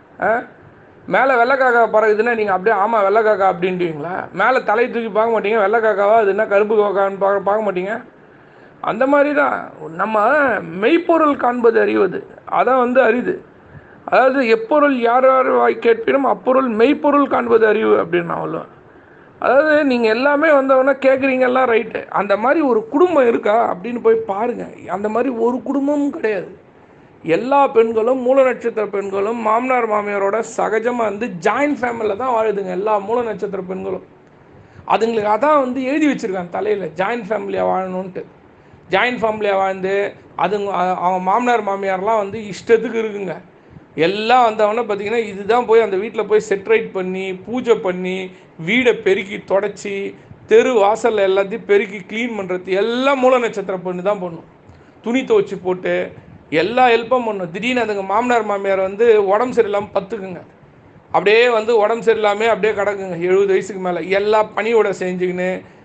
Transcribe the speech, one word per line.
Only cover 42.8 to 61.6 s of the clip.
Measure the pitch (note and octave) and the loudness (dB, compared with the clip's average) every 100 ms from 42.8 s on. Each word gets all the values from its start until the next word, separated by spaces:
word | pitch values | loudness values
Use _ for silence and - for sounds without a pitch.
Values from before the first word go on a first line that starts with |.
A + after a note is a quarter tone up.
| A#3+ A3+ | 2 -4
இருக்குங்க. | A3 G3+ F#3 E3 - - - - - - | -6 -6 -8 -10 -14 -20 -20 -20 -12 -2
எல்லாம் | E3 G3+ A3 B3+ | -2 0 2 4
வந்தவொடனே | A#3 G#3+ G#3 A3+ G#3+ | 4 2 0 0 -2
பார்த்தீங்கன்னா, | G3 G3+ A#3 G#3+ | -4 -4 -4 -4
இதுதான் | F#3+ G3+ A#3+ G#3+ | -6 -2 0 4
போய் | A3+ | 4
அந்த | G#3+ F#3+ | 4 0
வீட்ல | A3+ A3 | -4 -4
போய் | G3+ G#3+ G#3 | 0 0 0
செட்ரைட் | G3 G#3+ A3+ - | -4 0 0 0
பண்ணி, | F#3+ F#3 F#3 F#3+ | -6 -6 -6 -6
பூஜை | F#3 - B3 B3 G3 | -8 -8 -4 0 0
பண்ணி, | F#3 F3+ F#3 F#3 F#3 - - - D#3+ | 0 -4 -4 -6 -8 -14 -20 -12 -2
வீடை | A#3+ A#3 | 0 2
பெருக்கி | - F#3+ G3+ G3 G3+ | 2 2 0 -2 -10
தொடச்சி, | - G3 G#3 G3+ G3+ G3 G3 - - - - | -2 -2 -2 -6 -10 -8 -8 -12 -20 -14 2
தெரு | A3 B3+ | 4 4
வாசல்ல | A#3 G3 A3 A#3+ G#3+ G3 | 4 2 2 0 2 2
எல்லாத்தையும் | F#3+ F#3+ A3 F#3+ | 2 0 -4 2
பெருக்கி | G3+ G#3+ G#3 | 2 2 -8
கிளீன் | - G#3+ B3 G#3+ | -10 -6 -6 -6
பண்றது | F#3+ F3+ F#3 | -6 -6 -4
எல்லாம் | F#3+ A3+ A#3+ C4+ C#4 | -2 0 0 0 2
மூல | B3+ B3+ | 2 2
நட்சத்திர | A3+ G#3 F#3+ F#3+ | 0 -6 -6 -6
பொண்ணு | F3+ F3+ | -6 -6
தான் | F3+ G#3 | -4 -4
பண்ணும். | F3+ E3 - - - - - - | -6 -12 -18 -20 -20 -20 -20 -12
துணி | A3 B3 | -4 -4
துவைச்சு | C4 A3 G3+ F#3 | 2 0 0 -4
போட்டு | F3+ F3+ F3+ F3 F3+ - - - - | -6 -6 -4 -4 -4 -10 -20 -20 -4
எல்லா | D#3 F3+ B3 B3+ | -2 0 2 4
ஹெல்ப்பும் | A#3 A#3 B3+ A3+ | 4 2 -2 -2
பண்ணும். | G3+ F3 | -6 -8
திடீர்னு | F#3+ A#3+ B3 | -6 -4 -2
அதுங்க | G#3+ G3+ F#3+ | -2 -4 -2
மாமனார் | G3+ B3 A#3+ G#3+ | -2 0 0 0
மாமியார் | G3+ G3 F#3+ | -4 -2 -2
வந்து | F#3+ G3+ A#3+ G#3+ G3 | -2 2 4 4 4
உடம்பு | G#3 B3+ A3+ | 2 0 0
சரியில்லாம | G3+ G3+ G#3 | 0 0 -4
பத்துக்குங்க, | G#3+ F3 A3+ F#3+ E3+ A#2+ - - - - - _ | -6 -6 -8 -10 -14 -16 -20 -20 -20 -20 -20 _
அப்படியே | D#3+ F#3+ A3 B3 | -2 2 4 4
வந்து | A3+ | 2